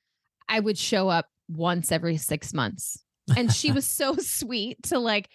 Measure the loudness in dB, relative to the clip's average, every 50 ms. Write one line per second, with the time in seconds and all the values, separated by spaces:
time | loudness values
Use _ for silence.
0 | _ _ _ _ _ _ _ _ -6 -2 0 0 2 0 0 -2 0 0 2 2
1 | 4 4 4 2 0 -2 _ _ _ -12 -6 -2 0 0 2 2 2 2 0 0
2 | 2 0 0 -2 -2 -2 -4 -4 -4 -6 -4 -2 -2 -2 -2 -6 -8 -10 -10 -12
3 | -14 _ _ _ _ 2 2 4 4 4 2 2 2 2 2 2 0 -2 -2 0
4 | 0 0 0 0 -2 -4 -4 -6 -4 -4 -4 -4 -4 -4 -6 -8 -4 -2 -2 0
5 | 2 2 2 0 0 -4 _